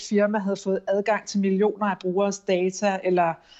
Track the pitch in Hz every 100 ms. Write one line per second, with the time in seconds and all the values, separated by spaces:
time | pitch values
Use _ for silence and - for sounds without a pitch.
0 | - 208 208 214 196 196 196 190 - 196
1 | 208 208 - 202 196 190 208 202 208 185
2 | 185 180 202 190 - 180 185 185 208 190
3 | 185 180 170 160 _